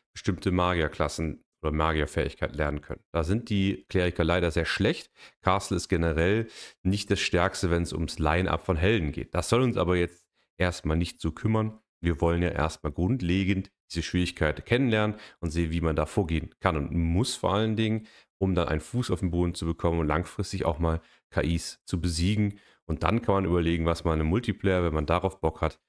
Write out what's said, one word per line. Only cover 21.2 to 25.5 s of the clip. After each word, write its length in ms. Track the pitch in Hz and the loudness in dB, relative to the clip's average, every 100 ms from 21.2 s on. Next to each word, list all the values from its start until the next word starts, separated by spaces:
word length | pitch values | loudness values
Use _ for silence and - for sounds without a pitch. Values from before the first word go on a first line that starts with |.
| _ | _
K 120 | - | -2
Is 400 | 71 85 - - - | 0 -2 -4 -14 -6
zu 140 | 90 | -2
besiegen. 580 | 85 80 90 107 104 98 _ _ - | -2 0 0 2 0 -4 _ _ -6
Und 180 | 76 | -2
dann 180 | 82 113 | 0 0
kann 140 | 113 98 | 2 2
man 80 | |
überlegen, 420 | 95 87 82 85 82 | 2 2 2 2 0
was 200 | 82 85 | 0 0
man 160 | 80 | 2
im 60 | 78 | 2
Multiplayer, 540 | 101 123 95 98 92 | 0 0 -2 0 2
wenn 120 | 87 | 2
man 120 | 78 76 | 0 0
darauf 360 | 87 95 - | 0 0 -2
Bock 180 | 82 | -4